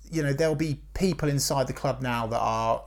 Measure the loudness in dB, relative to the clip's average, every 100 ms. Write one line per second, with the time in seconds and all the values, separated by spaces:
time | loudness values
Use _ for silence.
0 | -6 -2 0 2 2 2 -2 -4 -6 0
1 | 0 2 2 2 2 0 0 -2 -2 -2
2 | -2 -2 0 0 0 2 2 0